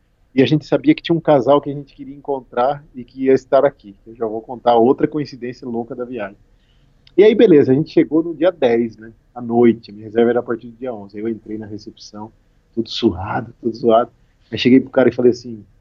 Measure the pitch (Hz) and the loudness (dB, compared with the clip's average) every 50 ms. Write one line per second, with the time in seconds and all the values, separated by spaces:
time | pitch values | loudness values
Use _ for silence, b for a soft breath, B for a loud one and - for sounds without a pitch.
0 | _ _ _ _ _ _ - 127 131 117 151 151 - - 151 135 - 143 156 - | _ _ _ _ _ _ 0 0 2 2 2 -2 -2 -2 -4 0 2 2 0 0
1 | - - 170 160 - 156 151 139 110 127 147 143 - 147 139 143 139 - _ - | 0 -4 -4 -2 0 2 2 2 4 2 2 2 0 -2 -8 -12 -14 -16 _ -20
2 | 139 131 139 143 - - 139 135 120 _ - 120 127 156 147 143 151 _ - 131 | -20 -20 -20 -14 -10 -8 -8 -8 -10 _ -6 -4 -2 -2 -2 -6 -10 _ -18 -18
3 | 120 - _ 131 131 131 135 131 - _ 139 135 135 139 - _ - 101 98 _ | -18 -18 _ -4 0 2 2 2 2 _ 2 2 2 2 0 _ -16 -20 -20 _
4 | _ 113 113 123 117 110 107 113 113 - 127 117 - 120 120 117 113 127 139 - | _ -20 -12 -8 -8 -6 -6 -8 -10 -12 -14 -4 0 2 4 4 4 4 2 2
5 | 151 147 - 151 139 - 139 123 117 123 120 - 135 127 117 117 117 117 135 123 | -2 -4 -4 -6 -8 -8 -12 -14 -12 -12 -12 -12 -12 -10 -8 -8 -8 -10 -10 -12
6 | 123 120 127 113 101 95 104 _ _ _ _ _ _ _ _ _ _ _ _ _ | -12 -10 -10 -10 -10 -10 -12 _ _ _ _ _ _ _ _ _ _ _ _ _
7 | _ _ _ - 202 214 233 208 247 196 160 143 123 131 131 139 160 - - 175 | _ _ _ 4 4 4 6 6 6 6 6 6 6 4 2 0 0 0 0 0
8 | - - 147 165 165 170 165 135 160 185 175 160 180 160 156 117 120 113 101 104 | 0 0 0 -2 -2 -4 -4 -2 -2 -2 0 0 0 0 0 0 -2 -4 -8 -14
9 | 110 113 110 _ _ _ - 120 120 117 117 120 120 117 104 117 - - 101 107 | -20 -20 -20 _ _ _ -18 -14 -8 -2 2 4 4 4 4 2 -4 -18 -20 -20
10 | 110 110 104 117 117 117 117 120 120 127 120 113 123 120 113 113 127 127 117 104 | -16 -6 -2 0 2 2 0 -2 -2 -4 -6 -10 -10 -14 -18 -14 -12 -12 -12 -12
11 | 98 101 107 104 107 113 113 101 - 110 107 110 110 101 107 98 - 113 - - | -14 -16 -12 -10 -8 -8 -8 -8 -10 -12 -12 -12 -12 -12 -16 -16 -16 -18 -20 -20
12 | - - - 104 107 113 _ _ _ _ _ _ _ _ _ 117 110 - - - | -20 -20 -18 -18 -18 -18 _ _ _ _ _ _ _ _ _ -8 -6 -6 -4 -2
13 | 123 110 90 87 92 113 147 139 113 107 - _ - 117 110 110 - 117 110 117 | -2 -2 -2 -2 -6 -8 -8 -8 -8 -10 -12 _ -8 -8 -8 -4 0 2 2 2
14 | 120 - _ _ _ _ _ _ _ _ 117 104 - 123 127 131 127 - - 131 | 2 0 _ _ _ _ _ _ _ _ -8 -2 2 4 4 4 4 2 0 0
15 | 127 120 120 - 123 123 113 123 - 123 113 104 - _ _ _ | 2 2 2 2 2 2 0 0 -4 -14 -16 -16 -18 _ _ _